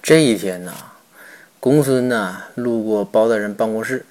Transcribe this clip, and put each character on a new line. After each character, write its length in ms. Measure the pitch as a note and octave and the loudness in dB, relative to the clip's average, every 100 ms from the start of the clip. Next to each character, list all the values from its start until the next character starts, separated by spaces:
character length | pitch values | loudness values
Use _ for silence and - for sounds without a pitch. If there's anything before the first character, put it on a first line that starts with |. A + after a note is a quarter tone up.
| - | 4
这 100 | D#3+ | 4
一 160 | D3 G#2 | 4 0
天 280 | G2 F2+ | -4 -8
呐， 80 | F2+ - - - _ - - - - _ | -10 -16 -20 -20 _ -20 -20 -20 -20 _
公 240 | B2+ D3 | 2 4
孙 240 | C#3 C3 B2 | 4 2 0
呐 340 | A#2+ F#2+ F#2 - - | 0 -2 -8 -14 -6
路 260 | A#2+ A2+ | -4 -2
过 220 | G#2+ G#2 | 0 -2
包 240 | G2+ A2+ A2+ | 0 2 2
大 80 | A2+ | 2
人 180 | G#2 | -2
办 180 | G2+ A2+ | -4 -2
公 120 | A2 | -2
室 200 | A2 C3 - | -6 -8 -10